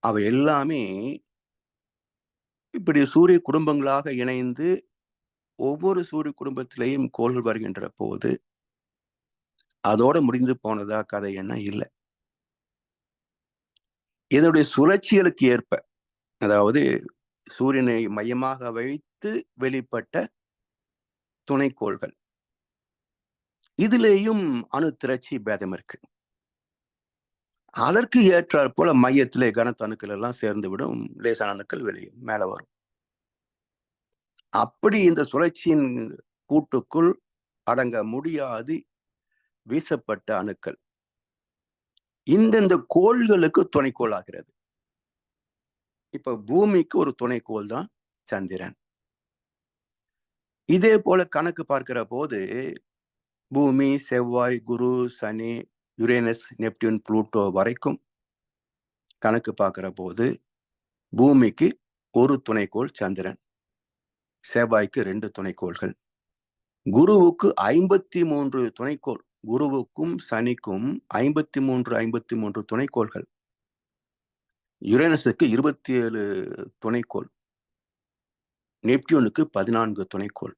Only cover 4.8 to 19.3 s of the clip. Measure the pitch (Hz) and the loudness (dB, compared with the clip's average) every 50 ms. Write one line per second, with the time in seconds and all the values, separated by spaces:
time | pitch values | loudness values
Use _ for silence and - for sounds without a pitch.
4.8 | _ _ _ _ _ _ _ _ _ _ _ _ _ _ _ - - 135 143 151 | _ _ _ _ _ _ _ _ _ _ _ _ _ _ _ -6 -4 -4 -4 -2
5.8 | 170 190 196 180 175 - - 156 156 151 139 _ 139 139 131 135 131 - - - | -2 -2 0 -2 -4 -4 -6 -6 -6 -6 -8 _ -10 -8 -8 -8 -10 -10 -8 -4
6.8 | 120 127 139 139 131 113 - - 117 120 127 123 113 113 110 110 110 101 95 98 | -4 -2 -2 -2 -4 -4 -2 -2 -2 0 0 0 -2 -2 -4 -4 -6 -8 -8 -8
7.8 | - - _ _ 104 104 98 95 - - 190 - _ _ _ _ _ _ _ _ | -10 -12 _ _ -8 -8 -8 -4 -2 -2 -4 -4 _ _ _ _ _ _ _ _
8.8 | _ _ _ _ _ _ _ _ _ _ _ _ _ _ _ _ _ _ _ _ | _ _ _ _ _ _ _ _ _ _ _ _ _ _ _ _ _ _ _ _
9.8 | _ 98 107 107 117 131 151 170 147 120 117 123 127 123 123 120 _ 107 110 107 | _ 0 2 4 4 4 4 4 2 0 0 0 0 0 -2 -4 _ -6 -6 -6
10.8 | 101 101 107 107 104 _ - 101 101 98 98 95 95 101 120 117 104 101 98 110 | -6 -6 -6 -6 -6 _ -8 -8 -8 -8 -8 -8 -8 -8 -8 -8 -8 -8 -6 -8
11.8 | - - _ _ _ _ _ _ _ _ _ _ _ _ _ _ _ _ _ _ | -8 -10 _ _ _ _ _ _ _ _ _ _ _ _ _ _ _ _ _ _
12.8 | _ _ _ _ _ _ _ _ _ _ _ _ _ _ _ _ _ _ _ _ | _ _ _ _ _ _ _ _ _ _ _ _ _ _ _ _ _ _ _ _
13.8 | _ _ _ _ _ _ _ _ _ _ 127 139 156 165 160 156 147 - - - | _ _ _ _ _ _ _ _ _ _ 4 4 6 6 6 4 2 2 2 4
14.8 | 143 165 196 202 - - 214 196 185 - - - 139 127 123 120 - _ - - | 4 4 4 2 2 4 4 4 4 4 2 4 4 4 4 2 0 _ -6 -6
15.8 | - _ _ _ _ _ _ _ _ _ _ _ - 104 104 104 104 104 120 147 | -6 _ _ _ _ _ _ _ _ _ _ _ 0 2 4 4 4 4 2 2
16.8 | 143 - - - - - _ _ _ _ _ _ _ - - - 127 135 135 135 | 2 2 0 -2 -6 -10 _ _ _ _ _ _ _ -20 -6 -2 0 0 2 2
17.8 | 127 123 117 113 113 101 104 107 104 117 123 127 127 131 135 127 127 120 113 117 | 0 0 0 0 -2 -4 -6 -6 -6 -6 -6 -4 -4 -6 -6 -8 -10 -10 -8 -8
18.8 | 117 135 143 151 _ _ _ _ - 208 | -8 -8 -8 -12 _ _ _ _ -10 -8